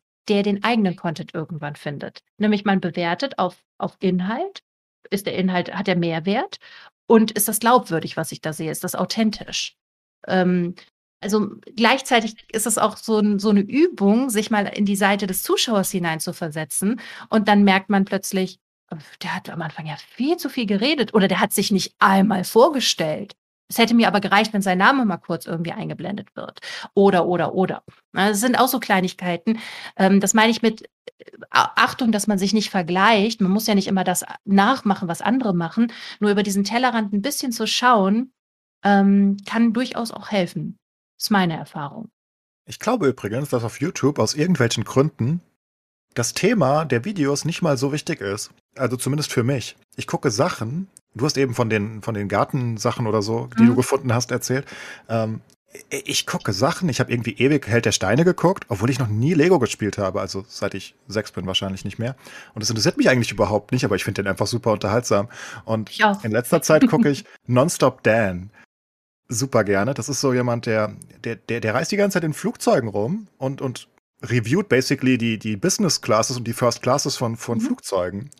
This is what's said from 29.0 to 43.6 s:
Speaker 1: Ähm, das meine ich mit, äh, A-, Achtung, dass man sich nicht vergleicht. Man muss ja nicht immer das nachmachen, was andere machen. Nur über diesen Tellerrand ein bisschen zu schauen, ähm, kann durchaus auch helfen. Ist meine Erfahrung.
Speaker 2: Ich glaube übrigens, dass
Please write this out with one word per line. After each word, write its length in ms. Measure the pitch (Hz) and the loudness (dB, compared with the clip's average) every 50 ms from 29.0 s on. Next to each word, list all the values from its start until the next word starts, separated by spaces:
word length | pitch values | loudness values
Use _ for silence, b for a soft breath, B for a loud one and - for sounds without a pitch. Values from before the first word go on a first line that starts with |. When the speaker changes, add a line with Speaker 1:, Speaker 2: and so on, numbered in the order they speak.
| 185 180 - - 185 180 170 170 - 220 226 226 B B B B B B B | 2 0 -4 -4 -4 -4 -4 -2 -2 -4 -4 -4 B B B B B B B
Speaker 1:
Ähm, 240 | - 190 190 196 196 | 2 4 6 6 6
das 140 | 196 196 - | 4 4 4
meine 180 | 220 220 233 | 4 4 4
ich 100 | 226 - | 4 2
mit, 200 | 233 220 220 - | 0 0 -2 -2
äh, 440 | - - _ _ _ - _ _ - - - - - _ | -14 -20 _ _ _ -20 _ _ -20 -20 -20 -20 -16 _
A-, 200 | - - - - - | 0 0 0 2 2
Achtung, 340 | - 233 262 - - 254 226 | 0 0 0 0 0 0 0
dass 160 | 214 202 - | 2 0 0
man 100 | 214 208 | 0 0
sich 140 | 180 202 196 | 2 2 2
nicht 180 | 220 214 202 - | 2 0 0 0
vergleicht. 720 | - 190 170 160 180 185 196 226 226 196 202 233 226 - | -2 -2 -2 0 0 4 4 4 6 4 2 0 0 -2
Man 120 | 190 180 | 0 0
muss 160 | 196 220 220 | 0 0 2
ja 80 | 226 202 | 2 2
nicht 120 | 196 190 | 2 2
immer 160 | - 196 185 180 | 0 -2 0 0
das 220 | 185 180 - - - - - - | 0 -2 -2 -4 -8 -16 -14 -2
nachmachen, 640 | 202 196 196 202 240 269 - - 202 185 - 190 | 2 4 4 4 4 2 0 0 -2 -2 0 -2
was 140 | 165 165 - | -6 -6 -2
andere 320 | - 202 247 269 233 202 175 | -2 0 0 0 0 0 0
machen. 400 | 175 170 165 - 226 240 233 B B B B B B | 0 -2 -2 0 0 -2 -2 B B B B B B
Nur 120 | 208 208 | 0 2
über 120 | 202 208 208 | 2 2 0
diesen 220 | 208 190 202 202 | 0 0 -2 -2
Tellerrand 480 | 202 226 240 254 247 233 226 214 202 208 | 0 0 0 0 2 0 0 -2 0 -2
ein 80 | 202 | -2
bisschen 320 | 202 285 294 - 294 254 226 | -2 -2 -4 -4 -4 -6 -4
zu 120 | - 220 | -4 -4
schauen, 680 | 214 - - 247 254 240 202 190 196 208 233 262 - _ _ _ _ _ _ _ _ _ _ - | -2 -2 2 4 4 6 6 4 4 2 0 -2 -4 _ _ _ _ _ _ _ _ _ _ 2
ähm, 540 | 202 202 196 196 196 202 202 196 196 202 202 - | 4 4 6 6 6 6 6 4 4 2 -2 -6
kann 260 | - - 233 233 233 | -4 0 2 2 2
durchaus 400 | 202 240 262 254 - - 233 226 | 2 0 -4 -4 -4 -6 -8 -8
auch 200 | - - - - | -10 -12 -8 -2
helfen. 460 | 214 196 175 170 - 160 156 - - _ _ _ _ _ _ _ _ | 0 0 0 -2 -4 -8 -8 -8 -10 _ _ _ _ _ _ _ _
Ist 140 | - - - | -10 -4 0
meine 240 | 214 190 180 170 160 | 2 2 2 2 -2
Erfahrung. 540 | - 147 - - 160 143 143 143 151 - - _ _ _ _ _ _ _ _ _ _ _ | -6 -10 -12 -10 -10 -10 -10 -12 -14 -16 -18 _ _ _ _ _ _ _ _ _ _ _
Speaker 2:
Ich 120 | - - - | -18 -14 -6
glaube 280 | - 214 254 220 151 | -2 -2 0 2 2
übrigens, 420 | 131 120 - - 101 110 131 147 - | 0 0 0 -6 -6 -4 -4 -4 -2
dass 120 | 135 117 | -2 -2